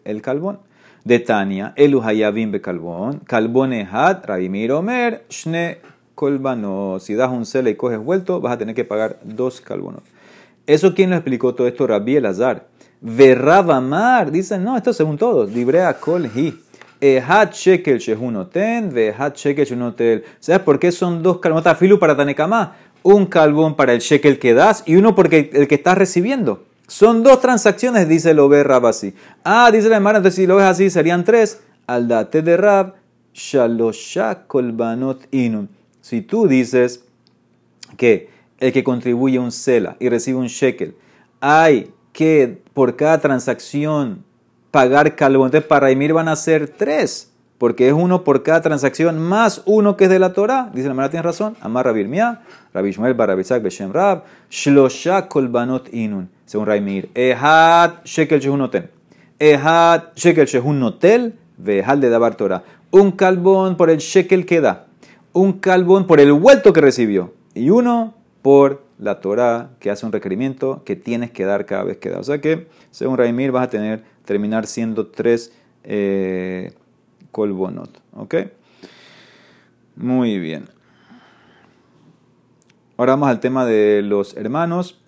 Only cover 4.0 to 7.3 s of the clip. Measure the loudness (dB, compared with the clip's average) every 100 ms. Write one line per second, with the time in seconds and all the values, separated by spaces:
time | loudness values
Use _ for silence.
4 | -2 -2 -6 -6 -6 -6 -4 -4 -4 -4
5 | -4 -6 _ -12 -8 -6 -6 -10 -20 _
6 | _ -6 -4 -4 -4 -6 -6 -6 -6 -8
7 | -6 -4 -4